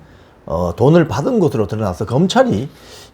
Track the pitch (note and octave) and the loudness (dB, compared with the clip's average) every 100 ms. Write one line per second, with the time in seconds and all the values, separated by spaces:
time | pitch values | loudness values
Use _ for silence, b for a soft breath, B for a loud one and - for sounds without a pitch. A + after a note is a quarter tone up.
0 | b b b b - E2 F2 - B2+ E3+ | b b b b -8 -4 -4 2 4 4
1 | D#3 - B3+ A#3 D3+ A2+ G2+ A2 G#2+ - | 2 -2 -2 0 0 0 -2 -2 -4 -4
2 | G#2+ B2 F#3 A#3+ B3+ G2+ C#3 B B B | -4 0 2 2 0 0 -6 B B B
3 | B | B